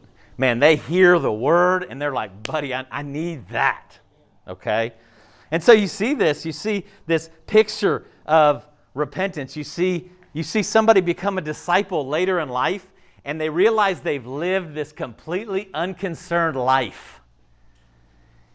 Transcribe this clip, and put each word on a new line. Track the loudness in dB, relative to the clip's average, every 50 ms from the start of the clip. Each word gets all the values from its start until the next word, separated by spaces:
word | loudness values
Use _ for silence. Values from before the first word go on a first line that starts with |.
| _ -20 _ _ -20 -14 -6 -2
Man, | 0 0 2 4
they | 6 4 4 4
hear | 0 -2 2 6 6 6 6 6
the | 2 0
word | -2 0 0 2 4 4 4 4 2 0 -2 -6
and | -8 -6
they're | -4 -4 -2
like, | -4 -6 -6 -8 -10 -8
"Buddy, | -6 -4 -4 -4 -4 -6
I, | -6 -8 -8
I | -10 -10
need | -8 -8 -6 -6 -6 -6 -6 -8 -10 -6
that." | -2 0 0 0 0 -2 -10 -20 -20 -20 _ _ _ _ _ _ _ _ _ -14
Okay? | -12 -8 -4 -2 0 0 -2 -4 -6 _ _ _ _ _ -20 _ _ _ _ -6
And | -6 0
so | 4 6 6
you | 6 6 2
see | -2 -2 -2 -2 0
this, | 2 2 0 0 -2 -4
you | -10 -8
see | -6 -4 -4 -4 -4 -6 -10 -18 -12 -4
this | -2 0 0 -2 -4 -20 _ _ 2
picture | 4 4 4 4 0 -2 0 0 0 -2 -6 -12 _ _ -2
of | 2 4 6 6 6 4 0 -4 _ _ _ _ _ -6
repentance. | -6 -6 -6 -4 -4 -6 -4 -4 -8 -10 -10 -10 -10
You | -12
see, | -8 -4 -2 0 0 0 -2 -6 -10 -20 _ _ _
you | -8 -8
see | -6 -2 -2 -2 0
somebody | 2 2 4 6 6 6 6
become | 4 0 -2 -4 -4 -4 -4 -4
a |
disciple | -4 -6 -8 -8 -4 0 0 0 0 0 -2 -4 -4 -2
later | -2 -2 0 0 0 -2
in | -2 -4
life | -2 -2 0 0 -2 -4 -8 -16 _ _ _ _ _ _ -10
and | -8 -6 -4
they | -4 -2
realize | 2 2 2 4 4 2 0 0 0 -2
they've | -4 -4 -4 -4 -6
lived | -8 -8 -4 -2 -2 -2 -2 -4 -6 -8
this | -10 -10 -10 -8
completely | -10 -10 -10 -12 -12 -10 -6 -6 -6 -6 -4 -6 -6 -6 -6 -6
unconcerned | -6 -6 -6 -6 -6 -8 -8 -8 -8 -8 -4 -2 0 0 0 -2
life. | -2 0 2 2 2 0 -2 -8 -14 -20 -20 -20 -20 _ _ _ _ _ _ _ _ _ -20 _ _ _ _ _ _ _ _ _ _ _ _ _ _ -20 _